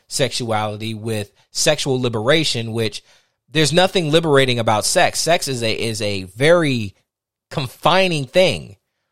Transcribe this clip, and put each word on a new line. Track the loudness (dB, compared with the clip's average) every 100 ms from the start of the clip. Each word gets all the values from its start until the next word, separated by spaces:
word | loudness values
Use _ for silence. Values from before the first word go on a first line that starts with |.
| _
sexuality | -2 -2 -2 -4 -4 -4 -6 -10
with | -8 -6 -6 -8 _ _
sexual | -2 0 0 -2 -2
liberation, | -2 -2 2 2 2 -4 -4
which | -4 -4 -6 _ _ _ _ _
there's | 0 2
nothing | 2 2 0 2
liberating | 2 4 4 4 0
about | 0 0 0
sex. | 2 2 0
Sex | 0 0 0
is | -4
a, | -2
is | -2 -4 -4
a | -4 -6
very | -10 -2 4 4 2 -2 -4 -10 _ _ _ _ _
confining | -8 -8 0 2 2 2 -2 0
thing, | 2 2 0 -8 -20 _ _ _